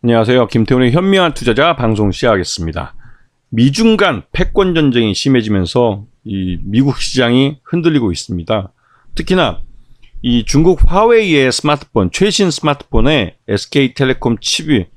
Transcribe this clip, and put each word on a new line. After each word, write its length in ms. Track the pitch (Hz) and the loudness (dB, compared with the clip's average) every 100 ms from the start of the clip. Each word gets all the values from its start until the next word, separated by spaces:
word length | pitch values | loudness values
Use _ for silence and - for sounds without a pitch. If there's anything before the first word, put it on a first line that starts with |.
| 120 | 2
안녕하세요. 380 | 117 110 123 113 | 2 2 2 2
김태훈의 420 | - 107 127 127 | 0 0 2 2
현명한 420 | 139 185 196 175 | 2 2 2 0
투자자 420 | 147 120 113 156 160 | -2 -2 0 0 0
방송 360 | 117 107 104 | -2 0 0
시작하겠습니다. 800 | - 127 104 87 - 82 80 - - - - _ _ _ | 0 0 0 -2 -6 -8 -8 -12 -16 -20 -20 _ _ _
미중 480 | 113 127 147 226 220 | 0 0 2 2 2
간 240 | 196 117 - | 0 -2 -8
패권 420 | - 185 - 190 165 | -4 -2 0 0 2
전쟁이 400 | 151 120 113 95 | 0 2 0 -2
심해지면서 880 | - 131 107 101 87 - 120 101 101 _ | 0 0 0 -2 -2 0 0 -2 -10 _
이 360 | - 98 92 90 | -10 -6 -4 -6
미국 360 | 95 107 139 - | -4 0 0 0
시장이 600 | - 127 120 123 139 147 | -4 -2 0 2 0 -4
흔들리고 480 | - 170 170 151 113 | -6 -2 0 0 -2
있습니다. 600 | 82 - 90 80 110 92 _ _ _ - - | -6 -8 -10 -4 -4 -4 _ _ _ -12 -8
특히나 460 | - 185 143 - - - - - - - | -2 0 0 -2 -10 -12 -20 -20 -18 -8
이 240 | 123 120 - | -2 -2 0
중국 340 | 139 - 185 - | 2 2 4 4
화웨이의 680 | 175 220 233 208 151 131 | 4 4 4 4 2 2
스마트폰, 600 | 120 147 147 - 117 92 | 0 -2 -2 -2 -2 -2
최신 400 | - 202 - 190 | 0 0 2 0
스마트폰에 880 | 151 156 143 - - 135 151 95 - - | 0 -2 -4 -2 2 2 2 -2 -8 -6
에스케이텔레콤 920 | 101 - 147 135 - 131 127 131 113 | -6 -2 0 0 0 -2 0 -2 -4
칩이 440 | - - 156 135 90 | -4 -8 0 -2 -2